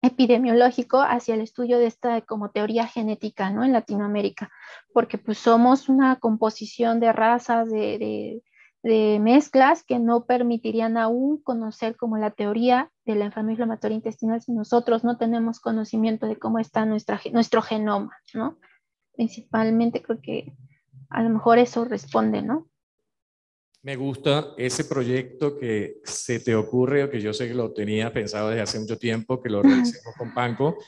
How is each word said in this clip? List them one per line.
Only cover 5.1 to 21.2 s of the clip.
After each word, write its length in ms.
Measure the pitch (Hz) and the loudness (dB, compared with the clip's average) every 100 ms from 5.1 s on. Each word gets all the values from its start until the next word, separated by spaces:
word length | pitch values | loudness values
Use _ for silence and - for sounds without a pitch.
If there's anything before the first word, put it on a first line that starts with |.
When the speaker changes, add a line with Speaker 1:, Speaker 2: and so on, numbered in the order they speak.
| 214 | -6
Speaker 1:
pues, 180 | - 208 | -6 -2
somos 540 | - 233 240 262 - | 4 6 6 4 4
una 280 | 262 269 262 | 4 4 2
composición 800 | 233 220 220 214 214 - 233 226 | 0 0 -2 -2 -14 -4 0 2
de 120 | 226 | 2
razas, 580 | 226 220 240 - 233 226 | 4 2 2 0 -2 0
de, 280 | 220 214 214 | -2 -2 -4
de, 440 | 220 214 214 226 _ _ _ _ | -4 -6 -8 -12 _ _ _ _
de 360 | 233 220 214 214 | 0 4 4 4
mezclas 640 | 214 262 294 262 262 339 | 6 4 6 4 6 4
que 140 | - 247 | 0 -2
no 260 | 233 240 | 2 0
permitirían 720 | 240 247 240 233 226 220 226 226 | 2 0 0 -2 -2 -2 0 0
aún 400 | 226 240 269 302 | 0 0 0 -2
conocer 560 | - 233 220 - 220 226 | -4 -6 -6 -6 -6 -4
como 180 | 240 220 | -4 -2
la 140 | 214 | -4
teoría 600 | 208 208 214 247 247 269 _ | -4 -4 0 2 2 0 _
de 100 | - | -4
la 120 | 214 208 | -2 -2
enfermedad 320 | 214 214 220 | -4 -4 -2
inflamatoria 380 | 233 226 214 220 | -4 -4 -4 -4
intestinal 440 | 220 220 220 233 | -6 -6 -4 -4
si 120 | 233 | -4
nosotros 520 | 233 208 240 240 226 | -6 0 0 2 0
no 140 | 233 240 | 0 -2
tenemos 420 | 226 233 226 226 | -2 -2 -2 -4
conocimiento 680 | - 220 214 220 220 220 220 | -4 -4 -4 -2 -2 -2 -6
de 100 | 214 | -6
cómo 220 | 226 226 | -4 -4
está 280 | 226 - 220 | -2 -2 -2
nuestra 320 | 214 - 208 | -2 -4 -6
ge-, 120 | - | -2
nuestro 300 | 233 226 370 | 0 2 2
genoma, 560 | - 214 214 202 202 - _ | 0 -4 -2 -2 -6 -14 _
¿no? 260 | 226 233 330 _ _ _ _ _ | -8 -8 -8 _ _ _ _ _
Principalmente 880 | - 226 - - 220 220 226 233 233 | -6 -6 -6 -6 -2 0 2 0 -2
creo 180 | - 143 | -6 -8
que 340 | 139 135 - - - _ _ - - | -6 -10 -10 -18 -20 _ _ -20 -10
a 120 | - | -2